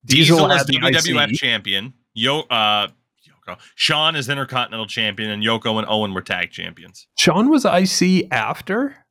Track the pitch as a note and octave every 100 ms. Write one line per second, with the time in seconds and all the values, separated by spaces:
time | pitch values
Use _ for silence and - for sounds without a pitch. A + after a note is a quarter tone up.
0 | A2+ C#3+ D3+ E3 D3+ C#3 C#3 C3 C3 D#3+
1 | E3 D3+ C#3+ - C3 A2 G2 G2 A#2+ -
2 | _ A2+ A#2+ D3+ - A#2 G#2+ G#2 G2+ _
3 | _ _ _ _ - F#2 - - - D3+
4 | D#3 D#3 B2 C#3 C3 B2+ A#2+ A2+ A2 -
5 | A2 G2+ G#2+ G#2 G#2+ A2+ A#2 A2 G#2+ G#2+
6 | G#2+ F#2 - F#2 F2 - F2 E2+ F2+ -
7 | _ - - E3 B3+ D#4 A3+ F3+ F#3+ -
8 | F#3 F#3 - B2 A2 D3 - G#3 C#4 -
9 | _